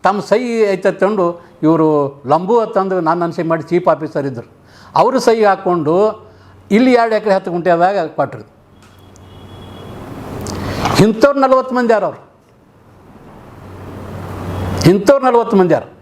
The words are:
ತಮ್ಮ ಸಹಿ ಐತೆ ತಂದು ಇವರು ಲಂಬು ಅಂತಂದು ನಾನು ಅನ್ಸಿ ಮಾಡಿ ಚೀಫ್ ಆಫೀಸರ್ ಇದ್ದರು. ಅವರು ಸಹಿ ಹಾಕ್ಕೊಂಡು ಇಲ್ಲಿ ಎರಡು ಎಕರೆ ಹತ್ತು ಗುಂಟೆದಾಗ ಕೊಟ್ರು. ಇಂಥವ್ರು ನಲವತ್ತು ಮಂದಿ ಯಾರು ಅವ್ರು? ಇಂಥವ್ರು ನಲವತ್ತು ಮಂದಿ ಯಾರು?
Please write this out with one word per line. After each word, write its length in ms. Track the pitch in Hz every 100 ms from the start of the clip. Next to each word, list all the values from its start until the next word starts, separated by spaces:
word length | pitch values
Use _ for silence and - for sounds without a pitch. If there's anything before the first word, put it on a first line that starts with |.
ತಮ್ಮ 180 | 185 202
ಸಹಿ 400 | - 208 247 233
ಐತೆ 320 | 214 190 190
ತಂದು 500 | 165 190 214 170 170 - -
ಇವರು 600 | 156 165 156 151 139 139 123
ಲಂಬು 320 | 156 185 233
ಅಂತಂದು 420 | 214 190 190 185
ನಾನು 240 | 160 170
ಅನ್ಸಿ 180 | 170 165
ಮಾಡಿ 200 | 160 165
ಚೀಫ್ 260 | - 170 175
ಆಫೀಸರ್ 380 | 151 156 151 139
ಇದ್ದರು. 240 | 120 - _ - - -
ಅವರು 260 | 135 208 262
ಸಹಿ 240 | 240 226
ಹಾಕ್ಕೊಂಡು 840 | 208 190 190 175 147 185 214 220 - - - - -
ಇಲ್ಲಿ 220 | 202 262
ಎರಡು 220 | 240 233
ಎಕರೆ 200 | 214 214
ಹತ್ತು 160 | 190 190
ಗುಂಟೆದಾಗ 560 | 175 165 170 175 202 160
ಕೊಟ್ರು. 540 | - 139 113 107 _ _ - - - - - - - - - - - - - - - - - - - - - - -
ಇಂಥವ್ರು 360 | 202 220 285 277
ನಲವತ್ತು 340 | 269 262 254
ಮಂದಿ 180 | 254 233
ಯಾರು 140 | 220 175
ಅವ್ರು? 140 | - - _ _ _ _ _ - - - - - - - - - - - - - - - - - - - - -
ಇಂಥವ್ರು 340 | 196 196 277 254
ನಲವತ್ತು 300 | 240 226 196
ಮಂದಿ 180 | 180
ಯಾರು? 140 | 143 98 -